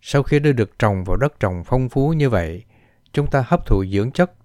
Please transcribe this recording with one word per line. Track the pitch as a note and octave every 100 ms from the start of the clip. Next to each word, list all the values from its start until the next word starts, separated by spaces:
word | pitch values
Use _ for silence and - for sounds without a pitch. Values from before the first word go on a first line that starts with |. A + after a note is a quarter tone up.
Sau | - C#3+
khi | C#3 D3
đã | D3
được | B2+ G#2 _
trồng | A2 G2
vào | F#2 F2+
đất | C#3 -
trồng | G2+ F2+ E2
phong | C3 B2+
phú | - C#3
như | D#3+ C#3
vậy, | G#2+ E2 E2+ - _ _ _ _
chúng | - C#3+
ta | C#3 B2
hấp | F3 -
thụ | G#2 F#2+
dưỡng | G2 A2
chất | C#3+ F3+ _